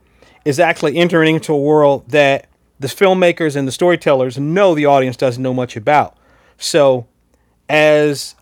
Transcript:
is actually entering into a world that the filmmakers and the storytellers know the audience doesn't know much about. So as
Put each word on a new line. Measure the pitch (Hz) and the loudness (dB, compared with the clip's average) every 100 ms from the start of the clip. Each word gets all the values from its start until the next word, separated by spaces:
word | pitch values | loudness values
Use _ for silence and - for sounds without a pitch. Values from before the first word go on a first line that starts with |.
| _ _ _ _ - | _ _ _ _ -6
is | 135 | 0
actually | 165 170 160 143 | 0 0 -2 0
entering | 175 170 160 160 | 0 2 2 0
into | - | -2
a | 151 | -2
world | 143 151 143 139 - | 0 2 2 0 -2
that | 147 143 135 - _ _ _ | 0 2 0 -6 _ _ _
the | 135 | -10
filmmakers | - 196 185 180 170 160 139 | -2 0 2 0 0 -2 -4
and | 135 | -6
the | |
storytellers | - 180 170 - 139 127 123 | -2 -2 0 0 0 0 -6
know | 143 175 202 | -4 0 2
the | 156 143 | 2 2
audience | 139 131 120 | 2 0 -2
doesn't | 135 120 | -4 -4
know | 131 | -6
much | 127 123 - | -6 -8 -6
about. | 107 147 104 - _ _ _ _ | 0 0 0 -6 _ _ _ _
So | - 165 139 127 117 _ _ _ _ _ - | -4 2 2 0 -4 _ _ _ _ _ -4
as | 151 151 151 151 139 - - | 2 4 4 2 -2 -10 -10